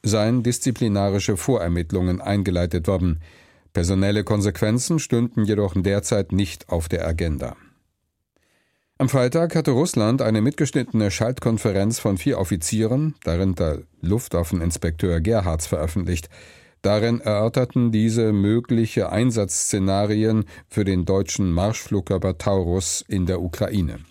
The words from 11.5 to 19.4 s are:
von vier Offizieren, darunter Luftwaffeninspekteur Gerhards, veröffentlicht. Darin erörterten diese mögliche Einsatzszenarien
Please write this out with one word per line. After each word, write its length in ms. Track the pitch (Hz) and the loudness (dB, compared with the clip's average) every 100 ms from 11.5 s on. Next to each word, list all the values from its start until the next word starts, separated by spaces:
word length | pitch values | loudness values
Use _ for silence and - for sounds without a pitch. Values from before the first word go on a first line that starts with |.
| 110 113 98 101 113 | 0 0 2 0 0
von 180 | 110 95 | 0 0
vier 200 | 143 110 | 0 0
Offizieren, 760 | 95 95 - 107 110 131 156 - | -2 -2 -2 0 0 0 -2 -4
darunter 560 | - 85 95 90 82 71 - _ | -2 0 0 0 -2 -2 -8 _
Luftwaffeninspekteur 1160 | 85 107 - 87 85 92 85 - 82 80 95 85 | -2 -2 0 -2 0 0 -2 -2 -4 -2 0 0
Gerhards, 460 | 82 113 90 80 - | 2 0 0 -2 -4
veröffentlicht. 600 | 82 80 98 87 85 - - - - - _ | -2 -2 -2 -2 -4 -6 -20 -20 -20 -20 _
Darin 380 | 98 104 117 117 | 0 2 2 0
erörterten 720 | - 104 110 131 123 127 120 | 0 0 0 0 0 2 2
diese 420 | 107 113 113 110 | 2 2 2 2
mögliche 760 | 104 101 117 120 117 110 - 92 | 2 2 2 2 0 2 0 0
Einsatzszenarien 1300 | 101 127 113 | 0 0 0